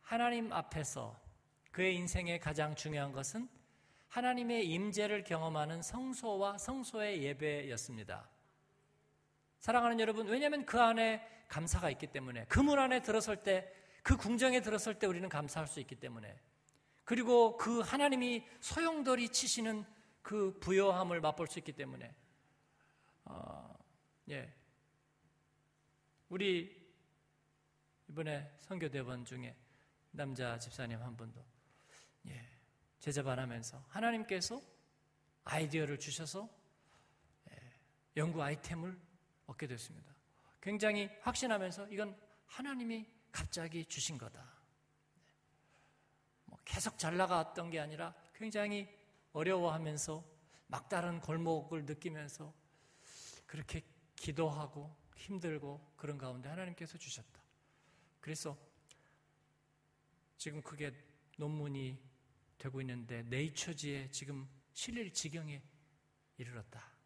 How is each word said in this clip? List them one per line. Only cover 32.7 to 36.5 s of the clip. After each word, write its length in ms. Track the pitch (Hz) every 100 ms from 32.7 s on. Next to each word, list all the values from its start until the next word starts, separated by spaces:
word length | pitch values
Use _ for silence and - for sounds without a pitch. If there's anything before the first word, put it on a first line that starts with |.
| _ _ _
제자반 400 | - 139 135 127
하면서 440 | 127 117 117 131 135
하나님께서 720 | 202 226 233 220 185 170 240 - - _ _ _ _ _ _
아이디어를 560 | - 156 156 160 151 139
주셔서, 500 | 147 139 156 190 220